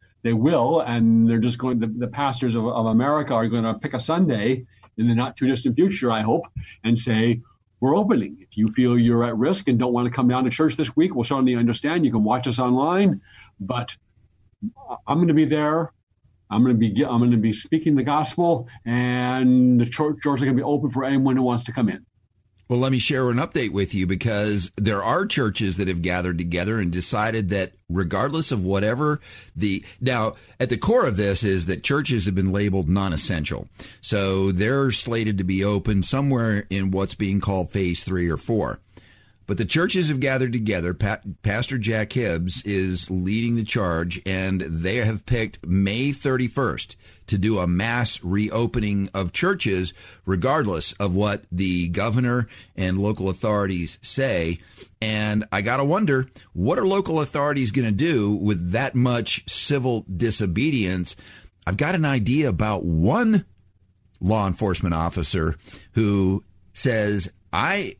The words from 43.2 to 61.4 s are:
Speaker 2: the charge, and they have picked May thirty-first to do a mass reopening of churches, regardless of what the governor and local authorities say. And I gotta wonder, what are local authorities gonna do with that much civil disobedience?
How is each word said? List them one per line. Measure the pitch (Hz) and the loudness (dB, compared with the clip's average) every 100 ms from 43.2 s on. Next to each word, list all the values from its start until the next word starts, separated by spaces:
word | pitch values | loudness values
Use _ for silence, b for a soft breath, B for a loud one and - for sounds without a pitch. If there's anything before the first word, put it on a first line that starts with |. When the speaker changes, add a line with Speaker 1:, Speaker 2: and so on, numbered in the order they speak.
| 92 110 117 117 | -2 -2 0 -2
Speaker 2:
the | |
charge, | 107 117 92 82 87 87 | -2 -2 0 -2 -2 -6
and | - 95 95 95 | -4 -4 -2 -2
they | 73 82 90 120 | -4 -4 -2 0
have | 110 107 - | 0 -2 -2
picked | 120 110 - - | -2 -2 -6 -2
May | 95 98 113 139 | 0 2 0 -2
thirty-first | 139 143 127 120 143 120 65 - - b b - | -2 -2 0 -2 -2 -2 -4 -10 -16 b b -4
to | 101 | 0
do | 101 104 | 2 2
a | 90 | 2
mass | 87 113 120 117 - | 0 0 0 -2 -4
reopening | 87 101 107 110 117 120 107 101 98 | -2 -2 0 0 -2 -2 -2 -2 -2
of | 98 90 | -4 -4
churches, | - 175 196 110 92 92 B B B | -2 -2 0 0 -2 -2 B B B
regardless | - 95 127 156 107 82 - | -2 0 2 0 0 -2 -4
of | - 101 | -4 -2
what | 90 104 104 - | 0 0 -2 -6
the | 87 95 90 87 | -2 0 0 0
governor | 87 101 113 123 123 113 B B | 0 0 0 2 0 -2 B B
and | - 92 95 | -4 -2 0
local | 101 110 95 | 0 0 -2
authorities | 90 110 104 98 90 80 - | -2 0 0 0 -2 -4 -8
say. | - - 135 92 82 85 B B B _ | -8 -4 -2 0 -2 -4 B B B _
And | 110 107 107 104 104 | -4 -2 0 -2 -2
I | 98 | -2
gotta | 104 131 | 0 0
wonder, | 143 190 190 131 131 b b | 2 2 2 0 -2 b b
what | - 104 196 | -2 0 2
are | 190 | 2
local | 196 190 160 | 0 0 -2
authorities | 143 151 147 143 120 | -2 -2 0 0 0
gonna | 135 117 | 0 0
do | 101 165 135 104 | 0 2 2 2
with | 104 104 95 87 | 0 0 0 -2
that | 107 135 | -2 0
much | 123 127 120 107 - - | 0 2 0 -2 -6 -6
civil | - - 143 127 113 - 90 | -4 0 0 0 -2 -4 -2
disobedience? | 117 - 98 85 151 135 95 92 87 - B B | -2 0 -2 0 0 0 0 -2 -4 -8 B B